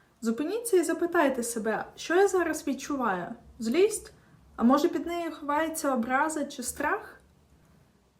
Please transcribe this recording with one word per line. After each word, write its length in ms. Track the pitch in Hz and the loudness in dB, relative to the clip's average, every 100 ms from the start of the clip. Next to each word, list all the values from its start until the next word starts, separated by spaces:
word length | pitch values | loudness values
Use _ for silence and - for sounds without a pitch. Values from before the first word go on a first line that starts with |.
| _ _ | _ _
Зупиніться 560 | 226 226 302 427 480 370 | -4 -2 -2 -4 2 2
і 60 | |
запитайте 600 | 320 330 349 349 285 - | 4 0 0 2 2 2
себе, 420 | 233 233 214 208 - - | -4 -4 -2 -4 -6 -10
що 180 | - | 0
я 140 | 339 392 | 4 4
зараз 380 | 370 330 311 - | 4 0 -2 -4
відчуваю? 600 | 262 - 285 233 180 170 233 - - | -6 -4 -2 -2 -2 -6 -12 -16 -8
Злість? 540 | 226 285 415 427 - - _ _ _ - | -2 4 4 2 -6 -20 _ _ _ 0
А 60 | |
може, 260 | 226 285 339 | 4 4 4
під 180 | 320 330 | 0 -4
нею 260 | 339 339 | -4 -6
ховається 600 | 302 285 285 320 311 285 | -8 -4 -2 -2 -2 -2
образа 500 | 254 233 262 311 311 | 0 0 0 0 -2
чи 180 | 285 - | -4 -6
страх? 580 | 233 - 294 392 - - _ _ _ _ _ _ _ _ _ _ | -8 -4 -2 -2 -6 -20 _ _ _ _ _ _ _ _ _ _